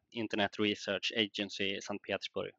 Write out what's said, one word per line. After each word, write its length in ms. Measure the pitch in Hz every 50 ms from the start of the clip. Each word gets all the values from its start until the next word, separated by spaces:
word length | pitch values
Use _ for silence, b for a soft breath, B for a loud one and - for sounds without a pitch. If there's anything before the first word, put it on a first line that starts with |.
| _ _
Internet 500 | - 117 113 107 - 107 101 98 - -
Research 540 | 107 104 104 - - - 101 92 - - - 117
Agency 460 | 110 101 - - 104 98 - - 101 98 98 98
i 40 |
Sankt 240 | - - 101 98 - -
Petersburg, 440 | 101 95 - - - 98 98 98 -